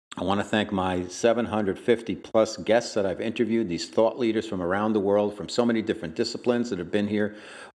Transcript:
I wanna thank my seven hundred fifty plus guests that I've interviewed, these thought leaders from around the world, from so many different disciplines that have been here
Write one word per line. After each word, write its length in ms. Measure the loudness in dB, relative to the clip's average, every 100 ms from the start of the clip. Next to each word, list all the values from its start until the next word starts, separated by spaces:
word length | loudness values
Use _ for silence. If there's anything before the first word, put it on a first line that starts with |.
| -16 -6
I 80 |
wanna 200 | -2 0
thank 280 | 2 0 0
my 360 | 0 0 -2 -4
seven 380 | 0 2 4 0
hundred 340 | -2 -2 -2
fifty 360 | 2 2 0 -8
plus 420 | 0 2 2 0
guests 360 | 2 2 2
that 120 | -2 -2
I've 140 | -2
interviewed, 480 | -4 -2 0 0 0
these 220 | -4 -4
thought 300 | 2 2 2
leaders 280 | 0 0 -2
from 140 | -4
around 320 | 0 0 2
the 60 | 2
world, 360 | 4 4 2 -2
from 140 | -6
so 160 | 0 2
many 160 | 2
different 340 | 0 -2 -4 -2
disciplines 540 | -4 -2 0 0 0
that 80 | -4
have 140 | -2
been 160 | 0 0
here 280 | 0 -2 -4 -18 -18 -8